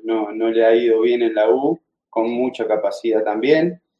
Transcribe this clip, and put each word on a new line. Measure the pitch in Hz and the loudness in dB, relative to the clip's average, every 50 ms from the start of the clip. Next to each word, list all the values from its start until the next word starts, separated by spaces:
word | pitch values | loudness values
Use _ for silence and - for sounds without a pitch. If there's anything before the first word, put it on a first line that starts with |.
| 110 | -4
no, | 110 113 110 107 104 | -4 -4 -2 -4 -4
no | 107 110 113 113 | -6 -4 -2 0
le | 113 113 113 | 2 4 4
ha | 113 113 | 4 4
ido | 113 120 117 110 110 | 4 2 2 2 2
bien | 113 120 120 120 | 2 2 0 0
en | 120 113 110 | 0 0 0
la | 107 107 113 | 0 2 2
U, | 123 131 139 156 170 - _ _ _ _ _ _ | 2 2 0 -2 -4 -4 _ _ _ _ _ _
con | - 117 113 117 | -6 -4 -4 -2
mucha | 120 123 127 127 123 - 113 | -2 -2 -4 -4 -4 -4 -4
capacidad | 107 107 107 104 98 98 - - 113 110 107 107 | -2 -2 -2 -2 -4 -6 -4 -4 -2 -2 -2 -2
también. | 107 104 110 113 139 156 160 165 175 175 - _ _ _ | -2 -4 -2 2 2 2 2 2 0 -4 -6 _ _ _